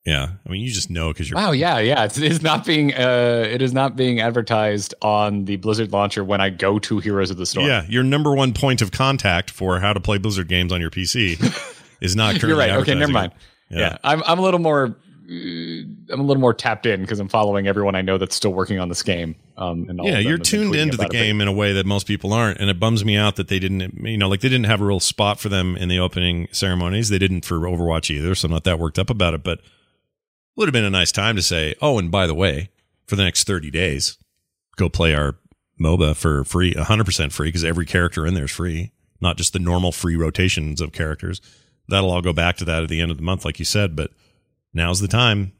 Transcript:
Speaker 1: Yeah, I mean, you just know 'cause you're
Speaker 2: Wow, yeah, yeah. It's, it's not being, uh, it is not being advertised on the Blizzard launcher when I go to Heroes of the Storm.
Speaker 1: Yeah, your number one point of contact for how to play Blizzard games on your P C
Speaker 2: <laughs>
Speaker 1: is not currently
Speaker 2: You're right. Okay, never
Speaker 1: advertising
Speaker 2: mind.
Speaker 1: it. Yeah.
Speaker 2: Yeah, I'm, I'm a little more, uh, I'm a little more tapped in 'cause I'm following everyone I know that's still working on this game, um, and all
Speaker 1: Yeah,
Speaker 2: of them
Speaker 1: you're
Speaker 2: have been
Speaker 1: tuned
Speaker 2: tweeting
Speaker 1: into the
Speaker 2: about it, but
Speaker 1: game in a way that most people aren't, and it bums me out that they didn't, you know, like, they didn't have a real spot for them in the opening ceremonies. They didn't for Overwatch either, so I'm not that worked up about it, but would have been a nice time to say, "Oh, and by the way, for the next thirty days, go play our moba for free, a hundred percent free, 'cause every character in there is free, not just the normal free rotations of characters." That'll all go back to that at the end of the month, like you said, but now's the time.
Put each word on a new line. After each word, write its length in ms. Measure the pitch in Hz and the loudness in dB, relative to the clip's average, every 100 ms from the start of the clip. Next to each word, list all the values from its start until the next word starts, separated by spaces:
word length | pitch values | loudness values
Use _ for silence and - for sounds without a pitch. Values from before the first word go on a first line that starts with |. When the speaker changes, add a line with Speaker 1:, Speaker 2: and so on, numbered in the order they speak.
| - | -2
Speaker 1:
Yeah, 220 | 73 69 92 - | -2 -2 -8 -10
I 20 | |
mean, 140 | 92 | -8
you 80 | 123 | -6
just 180 | 104 - | -6 -6
know 240 | 85 82 | -4 -4
'cause 160 | 78 80 | -4 -4
you're 80 | 170 | -2
Speaker 2:
Wow, 140 | 208 | 0
yeah, 300 | 139 170 131 | 0 0 0
yeah. 240 | 110 139 | 2 2
It's, 120 | 107 127 | 0 0
it's 240 | 151 160 | 0 0
not 240 | 156 151 | 0 0
being, 300 | - 156 147 | 2 2 2
uh, 500 | 131 127 123 120 120 110 | 2 2 4 2 2 0
it 100 | 120 | 0
is 120 | 131 | 0
not 220 | 127 135 113 | 2 0 0
being 240 | 127 120 | 0 2
advertised 720 | 113 120 113 113 107 104 98 - | 0 0 0 2 2 0 -4 -4
on 420 | 107 107 104 101 98 | 0 2 2 0 -2
the 100 | 101 | -4
Blizzard 360 | 101 107 110 | -2 0 0
launcher 300 | 101 101 107 | 0 0 0
when 180 | 98 101 | 0 2
I 80 | 95 | 0
go 280 | 87 98 104 | 0 0 0
to 220 | - 107 | 0 -2
Heroes 300 | 104 98 92 | 0 0 0
of 40 | 90 | -2
the 80 | 90 | -4
Storm. 200 | - 143 | -2 0
Speaker 1:
Yeah, 180 | 120 85 | 0 0
your 160 | 117 | 0
number 280 | 131 143 151 | 2 2 2
one 180 | 139 131 | 2 2
point 280 | 107 143 127 | 2 0 2
of 120 | 101 | 0
contact 580 | - 135 135 101 87 - | 0 0 2 2 0 -2
for 300 | - 92 90 | -4 0 2
how 120 | 101 | 2
to 60 | 104 | 0
play 180 | 95 101 | 0 0
Blizzard 280 | 104 95 82 | 0 -2 0
games 220 | 90 90 | 0 0
on 80 | 90 | 0
your 100 | 82 | -2
P 140 | - | -4
C 320 | 90 127 101 85 - - - | -4 0 0 0 0 -2 -12
Speaker 2:
<laughs> 320 | - - _ | -16 -20 _
Speaker 1:
is 140 | 92 | -2
not 220 | 101 110 - | 2 2 2
currently 80 | - | 2
Speaker 2:
You're 60 | 156 | 4
right. 120 | 117 | 4
Okay, 240 | 98 131 | 2 2
never 160 | 139 147 | 2 2
Speaker 1:
advertising 20 | |
Speaker 2:
mind. 180 | 123 90 | 2 0
Speaker 1:
it. 420 | - - _ _ | -8 -20 _ _
Yeah. 40 | 85 | -2
Speaker 2:
Yeah, 180 | 95 80 | -2 0
I'm, 180 | - 156 | 0 2
I'm 140 | 165 175 | 2 2
a 40 | |
little 180 | 190 180 | 4 4
more, 240 | 165 147 131 | 2 2 2
uh, 60 | - _ - - | -2 _ -20 -16
I'm 920 | 87 - 85 82 82 - - - 131 | -10 -8 -8 -8 -10 -12 -16 -8 -2
a 20 | |
little 180 | 139 139 | 2 4
more 140 | 127 | 4
tapped 320 | 110 123 110 117 | 2 -2 0 0
in 180 | 98 | 0
'cause 140 | 95 107 | -2 -4
I'm 100 | 98 | 0
following 380 | 113 104 101 98 | 2 2 2 2
everyone 300 | 98 101 95 | 2 2 0
I 60 | |
know 140 | 95 95 | 0 0
that's 200 | 92 - | 0 -2
still 160 | 107 | -2
working 260 | 92 92 98 | 0 0 -2
on 100 | 87 | -2
this 140 | 85 | -4
game, 320 | - 87 85 82 _ - | -2 -2 -2 -8 _ -8
um, 300 | 92 85 87 | -6 -4 -6
and 100 | 90 | -4
all 60 | 90 | 0
Speaker 1:
Yeah, 60 | |
Speaker 2:
of 40 | 131 | 2
them 40 | |
Speaker 1:
you're 80 | 113 | 2
Speaker 2:
have 40 | 165 | 0
been 60 | |
Speaker 1:
tuned 280 | 170 208 214 | 0 0 2
Speaker 2:
tweeting 40 | 160 | 2
Speaker 1:
into 140 | 156 123 | 0 0
the 40 | |
Speaker 2:
about 120 | 104 | -2
it, 40 | 120 | 0
but 60 | |
Speaker 1:
game 160 | 110 104 | 0 2
in 80 | 101 | 2
a 40 | |
way 200 | 98 104 | 2 2
that 120 | 98 | 2
most 220 | 95 101 - | 0 -2 0
people 260 | 101 95 | -2 0
aren't, 280 | 110 113 95 | 2 0 0
and 100 | 98 | -2
it 80 | 90 | 0
bums 260 | 110 113 | 2 2
me 120 | 101 104 | 2 2
out 180 | 104 | 2
that 140 | 98 92 | 0 -2
they 100 | 95 | -2
didn't, 340 | 92 95 92 - - | 0 -2 -4 -8 -4
you 100 | 110 | -2
know, 120 | 98 | -2
like, 100 | 98 | 0
they 80 | 131 | 0
didn't 180 | 127 107 | 0 2
have 140 | 107 | 0
a 40 | |
real 160 | 101 98 | 2 0
spot 400 | - - 104 101 | -2 0 0 0
for 80 | 107 | -2
them 280 | 98 92 90 | 0 0 -2
in 120 | 90 | -2
the 100 | 90 | 0
opening 480 | 90 - 90 87 85 | 0 0 -2 -2 -4
ceremonies. 560 | - 98 90 87 98 113 | -4 -2 0 0 -2 0
They 100 | 98 | 0
didn't 260 | 95 92 | 2 0
for 140 | - 85 | -2 -2
Overwatch 500 | 85 87 85 82 - | -2 0 0 0 -2
either, 280 | 73 80 92 | -2 -2 0
so 100 | 82 | 0
I'm 60 | |
not 100 | 80 | 0
that 160 | 92 82 | 0 0
worked 220 | 82 - | 0 -2
up 100 | 95 | -2
about 240 | 113 90 | 0 0
it, 80 | 80 | 0
but 160 | 82 82 - _ _ _ _ _ _ _ _ | -4 -6 -10 _ _ _ _ _ _ _ _
would 140 | - 208 | -2 0
have 40 | |
been 120 | 123 | 2
a 60 | 101 | 2
nice 220 | 95 85 | 2 2
time 220 | - 104 107 | 0 0 0
to 60 | |
say, 320 | 85 87 78 - | 0 0 -2 0
"Oh, 160 | 151 123 | 0 2
and 100 | 85 | 2
by 160 | 98 90 | 2 2
the 40 | |
way, 360 | 78 95 71 95 _ _ _ - | 2 0 0 -6 _ _ _ -4
for 100 | 98 | 0
the 80 | |
next 200 | 95 - | 2 2
thirty 260 | - 92 76 | 0 -2 -4
days, 460 | 78 90 69 - - _ _ _ _ _ - | -2 0 0 -4 -6 _ _ _ _ _ -2
go 120 | 87 | 0
play 240 | - 82 | 2 2
our 240 | 76 73 - _ _ _ _ | 4 0 -4 _ _ _ _
moba 360 | 80 87 78 76 | 2 4 2 2
for 280 | 85 73 | 2 0
free, 280 | 67 87 90 | 0 2 2
a 100 | - | 0
hundred 200 | 76 107 | 0 2
percent 280 | 90 - 76 | 2 0 -2
free, 180 | - 76 | -2 -4
'cause 120 | 85 | -2
every 200 | 80 85 | -2 -2
character 400 | 82 90 87 - 80 | 0 2 0 0 -2
in 60 | |
there 100 | 92 | -2
is 60 | 69 | -4
free, 400 | - 87 80 95 _ _ _ | -4 -4 -4 -8 _ _ _
not 160 | 90 82 | -2 0
just 160 | - | -2
the 60 | 95 | -2
normal 320 | 87 87 90 | 0 2 0
free 220 | - 87 82 | 0 -2 0
rotations 640 | 80 76 92 - 78 76 | 0 2 0 0 -4 -4
of 120 | 78 | -8
characters." 480 | - 80 78 90 92 - _ _ _ - | -6 -6 -6 -8 -10 -14 _ _ _ -2
That'll 220 | 98 95 | 0 2
all 120 | 90 | 0
go 100 | 90 | 0
back 240 | 80 85 87 | 0 0 0
to 80 | |
that 180 | 82 80 | -2 -2
at 60 | 80 | -2
the 120 | 80 | -2
end 100 | 85 | -2
of 40 | 76 | -4
the 60 | |
month, 220 | 80 92 | -4 -4
like 140 | 78 78 | -4 -6
you 40 | |
said, 300 | 82 104 101 | -2 0 0
but 160 | 78 76 _ _ _ _ _ _ | -2 -8 _ _ _ _ _ _
now's 240 | 82 85 92 | -2 0 0
the 60 | 101 | 0
time. 460 | 110 123 101 98 | 2 2 2 -2